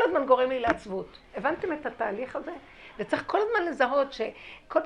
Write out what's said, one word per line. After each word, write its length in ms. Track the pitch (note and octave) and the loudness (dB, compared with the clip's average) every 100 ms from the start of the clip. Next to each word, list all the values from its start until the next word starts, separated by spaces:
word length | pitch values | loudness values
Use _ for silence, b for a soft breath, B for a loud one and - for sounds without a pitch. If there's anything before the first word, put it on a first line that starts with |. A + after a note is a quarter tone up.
הזמן 220 | G4 E4 C4 | 6 4 4
גורם 220 | B3+ B3+ | 4 4
לי 120 | C4 | 2
לעצבות. 580 | A#3 A3 G#3+ F#3+ F3 - - - | 0 0 -2 -8 -8 -14 -14 -4
הבנתם 360 | A#3 F4 F#4+ | -2 -2 -2
את 140 | D4+ C4+ | -4 -6
התהליך 500 | - A3 G3+ B3+ D4 | -4 -4 -4 -6 -8
הזה? 160 | - F4 - B B B | -8 -12 -14 B B B
וצריך 260 | G#3 D4 - | -2 -2 0
כל 120 | G4 | 0
הזמן 280 | G#4+ A#4 F4 | 2 0 0
לזהות 440 | C4 B3+ C#4 C4+ | 2 2 2 0
שכל 680 | - A3 - - - - D#4+ | -2 -6 -6 -16 -18 -2 0